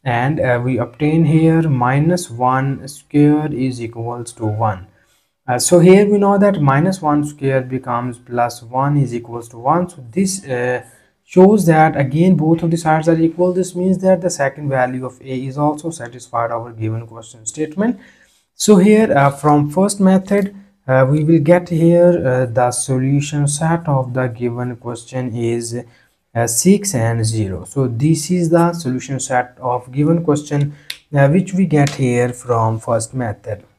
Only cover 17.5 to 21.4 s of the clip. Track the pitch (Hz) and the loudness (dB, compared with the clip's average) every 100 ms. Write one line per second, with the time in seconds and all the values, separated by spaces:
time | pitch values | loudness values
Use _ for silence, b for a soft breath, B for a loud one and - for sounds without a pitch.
17.5 | - 156 180 220 247 b b b b b | -8 -8 -2 -2 -4 b b b b b
18.5 | _ - 202 196 214 220 139 139 139 151 | _ 4 6 6 4 4 2 2 2 2
19.5 | 147 147 185 196 196 190 190 190 202 196 | 2 2 0 -2 2 2 2 2 -2 -2
20.5 | B B B - 131 131 151 151 165 | B B B 0 2 4 2 2 2